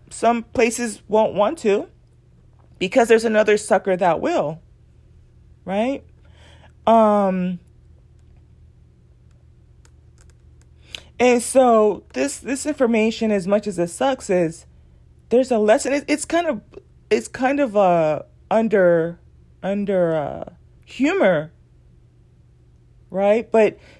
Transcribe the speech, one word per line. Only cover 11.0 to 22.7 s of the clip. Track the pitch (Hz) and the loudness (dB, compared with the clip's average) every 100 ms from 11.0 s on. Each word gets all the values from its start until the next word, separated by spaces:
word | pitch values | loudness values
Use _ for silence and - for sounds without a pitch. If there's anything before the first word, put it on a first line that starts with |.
| - - | -14 0
and | 247 240 | 2 2
so | - 262 247 220 214 - - | 2 2 4 4 2 -2 -10
this, | 254 277 - | -6 -6 -6
this | 220 269 302 | -8 -6 -6
information, | 294 240 226 226 220 220 | -2 0 0 0 -2 -2
as | 202 180 | -2 0
much | 202 208 | -2 -2
as | 165 | -6
it | 170 | -6
sucks, | - 269 262 - | -2 -4 -4 -2
is | 180 160 160 - - - _ _ _ - | -2 -2 -6 -20 -20 -20 _ _ _ -2
there's | 240 254 | 0 2
a | 226 | 0
lesson. | 214 269 262 | 2 2 2
It, | 285 285 | -4 -2
it's | 294 - | -4 -2
kind | 330 339 | -4 -2
of, | 233 - - _ _ - | -6 -10 -20 _ _ -4
it's | 226 - | -4 -4
kind | - 262 285 | -4 -2 0
of, | 262 202 | 0 2
uh, | 185 170 156 151 - _ - | 2 2 0 -2 -8 _ -4
under, | 220 226 202 180 170 165 175 - _ _ - | -2 0 2 4 2 -2 -8 -20 _ _ -12
under, | 185 202 196 185 170 160 | -8 -6 -4 -2 0 -2
uh, | 139 67 - - _ _ | -6 -10 -14 -20 _ _
humor, | - - 285 381 208 160 156 _ _ _ _ _ _ _ _ _ _ _ _ | -18 -4 -2 2 2 0 -4 _ _ _ _ _ _ _ _ _ _ _ _